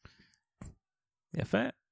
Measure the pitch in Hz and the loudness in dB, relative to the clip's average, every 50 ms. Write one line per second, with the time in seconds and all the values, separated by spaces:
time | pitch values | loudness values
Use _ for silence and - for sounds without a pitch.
0 | - - - - - - - _ _ _ _ - - - - - _ _ _ _ | -20 -20 -20 -20 -20 -20 -20 _ _ _ _ -16 -16 -16 -16 -20 _ _ _ _
1 | _ _ _ _ _ _ - - - - - 208 - - - _ _ _ | _ _ _ _ _ _ -4 -2 0 2 2 2 2 0 -4 _ _ _